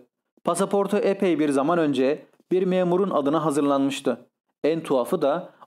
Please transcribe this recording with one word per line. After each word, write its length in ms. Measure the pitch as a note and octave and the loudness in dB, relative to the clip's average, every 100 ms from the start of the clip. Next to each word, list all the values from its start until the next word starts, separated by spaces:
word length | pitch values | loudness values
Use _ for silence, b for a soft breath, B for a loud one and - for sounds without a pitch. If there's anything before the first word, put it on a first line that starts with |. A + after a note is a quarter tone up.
| - _ _ _ | -8 _ _ _
Pasaportu 540 | - E3+ G3 G3+ G3 G#3 | -4 -2 0 0 0 0
epey 420 | G3 G3 G3 D3+ | 0 0 0 0
bir 100 | D3+ | 0
zaman 300 | C#3 C#3 F3 | 0 0 2
önce 460 | D3+ B2+ C3 D3+ - _ _ | 0 2 0 -2 -6 _ _
bir 120 | F3+ | -2
memurun 460 | F#3 F#3 F3 F3+ G3 | 0 0 2 0 0
adına 360 | C#3+ C#3 D#3 D#3 | 0 0 0 0
hazırlanmıştı. 800 | D3 C#3+ C#3 C#3 C3+ C3+ A#2 - _ _ _ | 0 2 2 0 -2 -4 -4 -8 _ _ _
En 200 | C#3+ E3 | -2 -2
tuhafı 380 | D#3+ C3+ A#2+ F3+ | 0 -2 0 0
da 280 | C#3 E3 F3+ B | 0 -2 -6 B